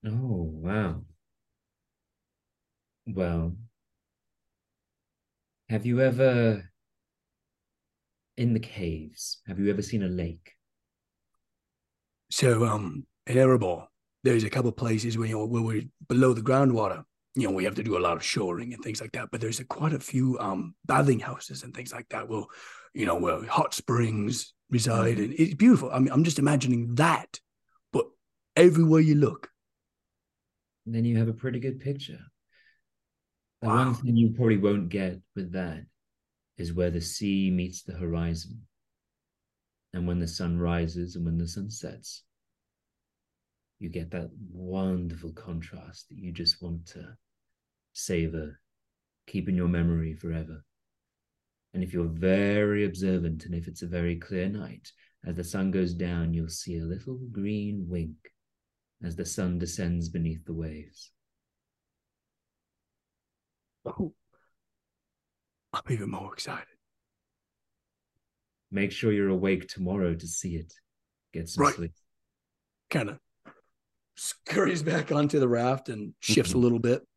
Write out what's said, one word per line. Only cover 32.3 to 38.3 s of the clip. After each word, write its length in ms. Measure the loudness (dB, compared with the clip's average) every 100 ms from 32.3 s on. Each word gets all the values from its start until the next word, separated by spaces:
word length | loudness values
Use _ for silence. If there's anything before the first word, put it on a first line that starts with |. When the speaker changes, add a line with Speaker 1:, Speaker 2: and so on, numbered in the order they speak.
| _ _ _ _ _ _ _ _ _ _ _ _ _
Speaker 1:
The 60 | 2
Speaker 2:
Wow. 180 | 4 4
Speaker 1:
one 80 |
thing 220 | 0 2 6
you 140 | 6
probably 260 | 4 4 4
won't 320 | 4 2 0
get 320 | -2 -4 -6 _ -10
with 160 | -8
that 320 | -6 -6 -8 -12 _ _ _ _ _ _ _
is 160 | -6
where 160 | 0 0
the 120 | 0
sea 500 | -4 -4 0 2 2
meets 320 | 2 -2 -8
the 100 | -14
horizon. 680 | -8 -4 -2 -2